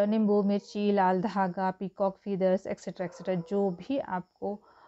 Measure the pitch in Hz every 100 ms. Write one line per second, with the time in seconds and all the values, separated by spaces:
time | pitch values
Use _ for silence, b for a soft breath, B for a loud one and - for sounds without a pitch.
0 | 208 220 214 208 202 202 - 208 208 202
1 | 185 185 185 202 190 180 190 185 190 -
2 | 196 190 - 196 185 190 - 196 - -
3 | 175 - 190 185 170 202 196 180 185 277
4 | - 185 - - 190 202 b b